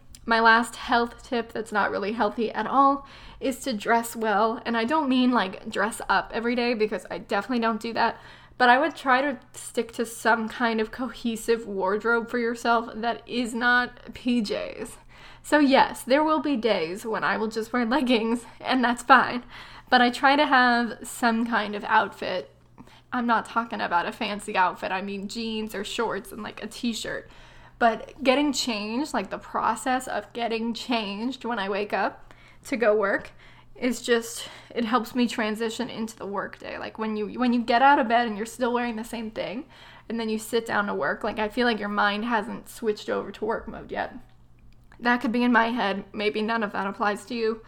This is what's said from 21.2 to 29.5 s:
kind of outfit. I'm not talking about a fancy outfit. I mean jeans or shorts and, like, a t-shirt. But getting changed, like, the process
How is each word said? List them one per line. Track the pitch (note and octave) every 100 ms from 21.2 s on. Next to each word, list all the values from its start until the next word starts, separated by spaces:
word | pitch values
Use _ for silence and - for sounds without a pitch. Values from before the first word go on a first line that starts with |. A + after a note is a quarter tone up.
| A#3+ A3+ A#3
kind | A3+ G#3 G#3
of |
outfit. | - A3 G3 - - F#3 - _ _ - - - _
I'm | B3+ A#3+
not | A3 -
talking | A3+ A#3 G#3+
about | G#3 E3+ E3+
a |
fancy | G#3 F#3+ G#3 G#3+ G3
outfit. | F3+ - F#3+
I | F#3
mean | G3 G3 G3
jeans | A#3 A3+ A3 G#3+ G3
or |
shorts | G3+ - A3 F3+ -
and, | -
like, | G#3 -
a | G#3+
t-shirt. | - A#3+ A3 - - - - - - - -
But | A#3+ A3 - -
getting | C4+ C4 D4
changed, | C4 - G#3+ G#3 A#3 D4+
like, | A#3+ G3
the | F3+
process | -